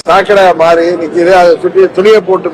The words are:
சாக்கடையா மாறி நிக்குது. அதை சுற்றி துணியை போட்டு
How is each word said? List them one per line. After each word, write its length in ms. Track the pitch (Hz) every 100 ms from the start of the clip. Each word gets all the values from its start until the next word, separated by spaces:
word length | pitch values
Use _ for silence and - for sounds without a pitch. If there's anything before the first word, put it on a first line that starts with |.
| -
சாக்கடையா 420 | 180 190 202 185 170
மாறி 240 | 165 170 170 175
நிக்குது. 300 | 165 175 170 185
அதை 100 | 175 156
சுற்றி 200 | 175 180 180 175
துணியை 220 | 202 214 180
போட்டு 240 | 185 170